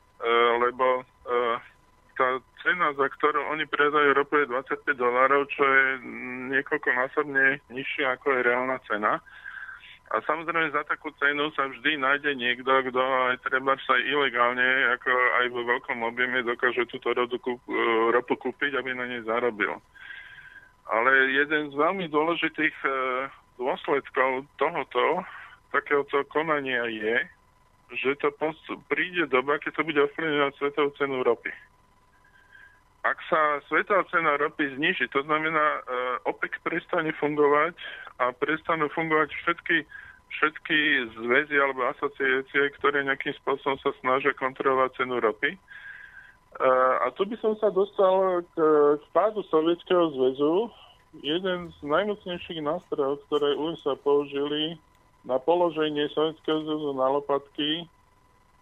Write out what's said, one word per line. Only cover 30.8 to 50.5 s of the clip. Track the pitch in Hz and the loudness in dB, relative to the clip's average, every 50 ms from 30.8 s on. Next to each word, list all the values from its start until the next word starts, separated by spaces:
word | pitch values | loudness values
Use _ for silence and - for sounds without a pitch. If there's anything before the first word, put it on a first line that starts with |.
| 147 143 143 | 0 0 0
cenu | - 147 135 135 127 | -2 -4 -2 -2 0
ropy. | 127 120 117 - - - - - - - _ _ _ _ _ _ _ _ _ _ _ _ _ - _ _ - - - - - _ _ _ _ _ - | 2 2 0 0 -2 -8 -12 -12 -18 -20 _ _ _ _ _ _ _ _ _ _ _ _ _ -20 _ _ -20 -20 -20 -20 -20 _ _ _ _ _ -2
Ak | 220 - - - - | -2 -2 -2 -2 0
sa | - 160 156 151 147 143 - - | 2 2 4 2 2 -2 -4 0
svetová | 156 165 170 - 214 190 165 - | 0 0 2 2 2 2 2 2
cena | - 175 165 160 143 143 | 0 0 2 2 2 2
ropy | 143 160 160 - 156 139 135 | 0 -2 -2 -2 -4 -4 -2
zniží, | 131 151 175 185 - 131 117 - | 0 0 0 0 0 -2 -2 0
to | 139 | -2
znamená, | 139 151 151 151 156 160 160 156 | 0 0 0 0 0 0 2 2
e, | 151 151 143 139 - - 123 123 127 127 123 - - | 2 2 0 -2 -4 -6 -4 -4 -2 -2 -4 -4 -4
opec | - 160 - - - - - - | -4 -4 -4 -6 -8 -8 -8 -6
prestane | 160 - 180 - - - 180 160 156 156 | -6 -4 -4 -4 -4 -4 -2 -2 -2 -4
fungovať | - - 147 151 147 147 143 147 147 151 165 180 - - - - - - - - - | -2 -2 -2 2 2 4 4 4 4 2 0 -2 -8 -14 -14 -14 -14 -16 -18 -4 -2
a | 127 123 123 | -2 -2 0
prestanú | - - 143 156 156 - - 170 160 151 143 | -2 -2 -2 -2 -2 -2 -2 0 0 0 -2
fungovať | - - 165 160 156 156 156 143 | -2 -4 0 2 2 2 2 0
všetky, | - - - - 170 - - - 170 165 147 - - - - - - - _ _ - | -2 -4 -4 -2 -4 -2 -2 0 0 0 0 -4 -10 -18 -18 -20 -20 -20 _ _ -2
všetky | - - 151 156 - - - 165 151 147 156 147 135 123 113 110 | 0 0 0 0 -4 -4 0 2 2 4 4 2 2 0 -2 -6
zväzy | 113 113 120 123 135 151 147 147 143 139 | -8 0 2 2 2 2 2 2 2 2
alebo | 139 135 131 127 123 135 | 2 2 0 -2 -2 -2
asociácie, | - - 143 - - 139 135 131 135 135 135 - 143 143 143 139 | -2 -4 -6 -4 -2 0 0 0 0 -2 0 0 2 2 2 0
ktoré | - - 143 143 143 139 | 0 0 0 2 2 0
nejakým | 139 135 - - 151 139 - | -2 -2 -2 -4 -6 -6 -6
spôsobom | - - 139 139 - 147 135 135 | -4 -4 -4 -2 -2 -4 -4 -2
sa | - 143 139 - - | -2 -4 -4 -2 -2
snažia | 131 127 135 135 143 131 | 0 0 2 0 -2 -2
kontrolovať | - - 131 131 - 143 139 131 131 131 127 123 - | -2 -4 -6 -6 -2 0 0 2 2 2 0 0 -4
cenu | 131 127 127 120 117 | -4 -2 -2 0 0
ropy. | 110 107 - - 143 185 | 0 0 0 -2 -4 -4
E, | 190 _ _ - - - - - - - - - - - - - _ _ _ - - - 131 127 127 127 131 127 - | -6 _ _ -20 -20 -18 -18 -18 -18 -20 -20 -20 -20 -20 -20 -20 _ _ _ -6 0 2 4 4 4 4 4 2 2
a | - - - | 0 -2 -2
tu | - 196 | -2 -4
by | 196 233 214 | -4 -4 -2
som | - 220 220 214 - | -2 -2 -2 0 0
sa | 208 | 0
dostal | 185 185 196 202 - - 202 185 185 190 190 190 180 175 175 | 2 2 0 0 2 2 4 4 4 4 2 2 0 -2 -4
k, | - _ - 165 156 156 147 147 147 147 147 | -4 _ 2 4 4 6 6 6 6 4 2
k | - - - | -2 0 0
pádu | 165 180 214 220 214 185 | 2 2 2 0 -4 -4
Sovietskeho | - - 160 160 165 170 170 - - 185 180 170 160 147 131 | 0 0 2 2 2 0 0 0 0 2 2 2 2 2 2
zväzu. | 131 127 135 131 143 151 | 0 0 2 2 0 2